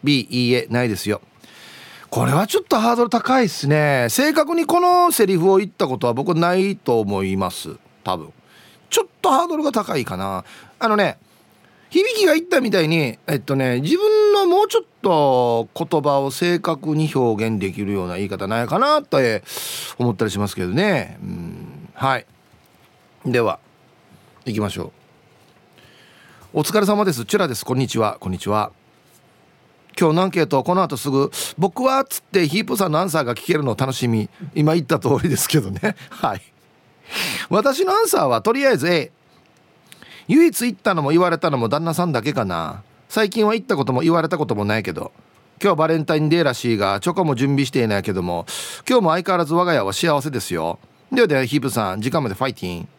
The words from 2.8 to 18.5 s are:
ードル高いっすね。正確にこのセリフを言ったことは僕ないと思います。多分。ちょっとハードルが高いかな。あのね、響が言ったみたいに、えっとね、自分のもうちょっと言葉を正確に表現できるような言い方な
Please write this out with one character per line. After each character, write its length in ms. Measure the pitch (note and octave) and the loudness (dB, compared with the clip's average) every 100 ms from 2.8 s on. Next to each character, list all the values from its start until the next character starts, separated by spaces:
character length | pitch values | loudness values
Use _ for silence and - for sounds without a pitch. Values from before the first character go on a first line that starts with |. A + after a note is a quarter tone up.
| A3+ | 2
ー 20 | A#3+ | 2
ド 80 | |
ル 60 | A#3+ | 2
高 320 | A#3+ - C4 | 0 2 2
い 20 | |
っ 40 | A3+ | 2
す 200 | - C#3 | 0 0
ね。 380 | D3+ D3+ C#3 A#2+ | 2 4 2 2
正 240 | - C#4+ | 2 2
確 220 | D#4 D4 | 2 0
に 100 | E4+ | 0
こ 160 | E4 E4+ | 2 2
の 320 | F4+ F4+ F4 | 4 6 4
セ 140 | E4 G3+ | 4 2
リ 100 | F#3+ | 4
フ 160 | F3 | 4
を 60 | F#3+ | 4
言 100 | G3+ | 2
っ 20 | |
た 160 | - E3 | -4 -4
こ 100 | B2+ | 0
と 80 | B2 | -2
は 80 | |
僕 200 | A#2 D#3+ | 0 0
な 200 | F3 E3+ | 0 2
い 220 | F#3 F#3+ G3 | 2 0 -2
と 240 | - A#2 | 0 0
思 220 | G#2 G2 | 0 -2
い 140 | F#2+ F#2+ | -2 -2
ま 140 | F#2 | -4
す。 260 | - E2 C#2+ _ _ | -6 -14 -16 _ _
多 140 | - F2+ | -8 -6
分。 160 | D#2+ - _ - - _ _ | -8 -20 _ -20 -20 _ _
ち 120 | - | -2
ょ 40 | |
っ 20 | G#4 _ | -2 _
と 80 | - | 0
ハ 160 | C4+ | 2
ー 40 | E4+ | 2
ド 100 | D#4 | -2
ル 40 | |
が 100 | D4+ | -2
高 260 | A3+ G#3 D3+ | -2 -2 -4
い 80 | A2+ | -4
か 100 | F#2 | -6
な。 280 | G2 F#2+ - - - _ | -4 -6 -8 -20 -20 _
あ 100 | A3+ | 0
の 80 | G#3+ | 2
ね、 220 | F3+ - _ _ _ _ _ _ _ | 2 -2 _ _ _ _ _ _ _
響 380 | D#4+ G#4 A4+ F#4+ | 0 0 2 4
が 80 | |
言 100 | D#4+ | 2
っ 20 | F4 | 2
た 140 | F4 | 0
み 100 | B3 | 2
た 120 | F#3+ | 0
い 60 | D#3 | 2
に、 300 | E3 C#3 - - | 2 0 -4 -6
え 100 | D3 | -6
っ 40 | |
と 160 | - C3+ | -2 0
ね、 240 | C3 B2 | 0 0
自 160 | D3 E4+ | 0 0
分 380 | G#4 G#4+ G#4+ | 2 4 4
の 120 | G4+ F#4+ | 4 4
も 160 | F4+ | 2
う 40 | G#4+ | 2
ち 100 | A4+ | 0
ょ 20 | |
っ 20 | - _ | -4 _
と 680 | G3 E3 C#3+ B2+ A#2+ A#2 A#2 | 0 2 4 4 2 0 -2
言 280 | - D#3+ E3 | -6 -2 0
葉 180 | C#3+ C#3 | 2 0
を 100 | C#3 | 0
正 280 | C3 F3 F3 | -2 0 0
確 360 | F3 D#3 C#3+ | -2 -4 -2
に 160 | D3+ D#3 | -2 0
表 360 | C#3 B2 G#2+ A2+ | 0 0 0 -2
現 120 | A2 | -2
で 120 | G2 | -4
き 80 | F2+ | -4
る 100 | G2+ | -4
よ 120 | G2+ | -4
う 40 | F2+ | -4
な 80 | F2+ | -6
言 100 | G2 | -6
い 20 | |
方 180 | F#2 | -6
な 160 | G2 | -4